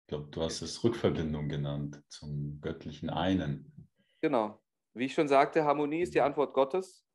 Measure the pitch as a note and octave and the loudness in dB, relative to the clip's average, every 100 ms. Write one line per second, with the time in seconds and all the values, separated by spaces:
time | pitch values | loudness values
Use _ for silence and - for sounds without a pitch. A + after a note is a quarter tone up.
0 | _ D2+ - E2 D#2+ - D#2+ - F2 - | _ -8 -8 -4 -4 -4 -8 0 0 2
1 | F#2+ D2+ D#2+ D2+ D2 D2 C#2+ C#2+ C#2+ D2 | 0 0 -2 -4 -4 -4 -4 -6 -8 -10
2 | _ - D2+ D2 C#2+ D2 D#2+ E2 - D#2 | _ -16 -8 -6 -6 -6 -8 -8 -10 -8
3 | D#2+ D2 F#2 F#2+ D2+ C#2+ - - - _ | -6 0 2 2 0 -4 -8 -20 -20 _
4 | _ _ D#3 B2+ G#2+ G#2+ _ _ _ A2 | _ _ 2 2 0 -4 _ _ _ -6
5 | C3+ - D3 C#3 D3 E3 D3 C#3+ D3 D#3+ | -2 0 6 6 6 4 2 2 0 -2
6 | F3 D3+ C3 D3 C#3 C3 C3+ F#3 F#3 - | 0 2 2 2 2 2 2 0 -4 -18
7 | _ | _